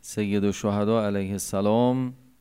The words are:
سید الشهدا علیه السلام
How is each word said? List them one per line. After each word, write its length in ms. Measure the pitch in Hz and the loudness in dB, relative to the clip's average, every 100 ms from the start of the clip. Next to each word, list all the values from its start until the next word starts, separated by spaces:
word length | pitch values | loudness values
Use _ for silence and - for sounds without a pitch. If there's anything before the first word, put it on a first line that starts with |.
سید 440 | - - 104 101 | -8 -4 0 2
الشهدا 600 | 101 98 107 101 104 113 104 | 0 0 0 0 2 0 0
علیه 260 | 101 95 | -2 -2
السلام 800 | 98 - 98 101 110 123 127 127 127 - _ | -6 -4 0 2 4 4 2 -4 -8 -20 _